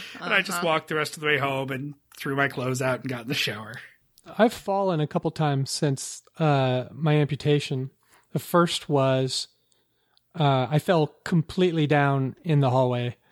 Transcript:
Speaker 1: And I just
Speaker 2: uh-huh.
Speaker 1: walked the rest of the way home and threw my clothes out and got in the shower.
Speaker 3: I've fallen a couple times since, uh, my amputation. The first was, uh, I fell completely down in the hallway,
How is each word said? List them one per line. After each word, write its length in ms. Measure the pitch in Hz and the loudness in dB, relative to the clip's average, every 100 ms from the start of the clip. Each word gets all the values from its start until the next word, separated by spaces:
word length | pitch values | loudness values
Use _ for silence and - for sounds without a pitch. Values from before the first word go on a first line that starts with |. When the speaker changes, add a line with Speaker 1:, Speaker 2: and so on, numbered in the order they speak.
| - - | -6 -12
Speaker 1:
And 140 | 175 | -2
I 60 | 196 | -2
just 160 | 190 180 | 0 -2
Speaker 2:
uh-huh. 80 | 175 | 0
Speaker 1:
walked 200 | 160 - | 0 -2
the 60 | 156 | -4
rest 200 | 147 165 | -4 -4
of 60 | |
the 60 | 151 | 0
way 100 | 147 | 0
home 320 | 139 135 135 | 0 -2 -4
and 220 | 131 143 139 _ - | -6 -8 -12 _ -10
threw 180 | 151 139 | -4 0
my 120 | 139 | 0
clothes 340 | 131 127 127 | -2 -4 -2
out 200 | 131 123 | -2 -2
and 80 | 131 | -4
got 120 | 123 | -8
in 60 | 117 | -6
the 60 | 123 | -4
shower. 400 | - 107 107 117 - _ _ _ - - | -4 -6 -10 -14 -18 _ _ _ -14 0
Speaker 3:
I've 140 | 226 | 0
fallen 460 | - - 196 196 160 | 2 -4 -2 0 0
a 60 | 151 | -2
couple 220 | 170 165 | -2 -4
times 380 | - 151 139 131 | -2 -2 0 -2
since, 540 | - 151 135 - - - - | -2 -2 -2 -6 -14 -18 -2
uh, 460 | 156 139 131 127 123 | 2 2 2 0 -4
my 220 | 123 156 | -4 2
amputation. 800 | 151 143 147 151 147 - 135 131 - _ _ _ | 2 2 0 2 0 0 -4 -4 -10 _ _ _
The 60 | 160 | -6
first 500 | - 175 170 - - | 0 2 2 0 0
was, 580 | 147 135 131 131 - - _ _ _ _ _ _ _ _ 165 | 2 4 2 0 -4 -8 _ _ _ _ _ _ _ _ 0
uh, 280 | 147 131 123 | 2 2 2
I 100 | 151 | 0
fell 360 | - 170 151 - | 2 2 2 -4
completely 640 | - 170 - - 180 160 147 | 0 0 0 0 2 2 2
down 500 | 147 143 139 131 - | 4 4 2 -2 -4
in 160 | 170 147 | 0 2
the 120 | 135 | 4
hallway, 460 | 131 127 123 120 - _ | 4 2 0 -2 -6 _